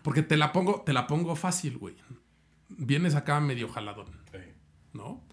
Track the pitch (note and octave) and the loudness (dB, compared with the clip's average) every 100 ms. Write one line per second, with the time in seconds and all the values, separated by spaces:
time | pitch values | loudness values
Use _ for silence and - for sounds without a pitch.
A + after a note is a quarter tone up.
0 | D3+ C#3 D3+ D#3 D3+ F3+ F#3 G3+ - C3 | 0 2 4 4 4 4 2 2 0 0
1 | B2 D3+ E3+ D#3 F#3 F3 D3+ B2 F2+ - | 2 0 0 -2 -2 -2 -4 -6 -10 -14
2 | - - _ _ _ _ - - B2+ C#3+ | -18 -20 _ _ _ _ -16 -4 0 4
3 | F3+ D3 - D3 C#3+ A#2+ G#2+ A#2 G#2 G2+ | 4 2 2 2 2 0 -4 -6 -8 -10
4 | F#2+ - - G2 - - _ _ _ G2+ | -14 -18 -18 -18 -18 -20 _ _ _ -14
5 | A2+ - - | -12 -12 -16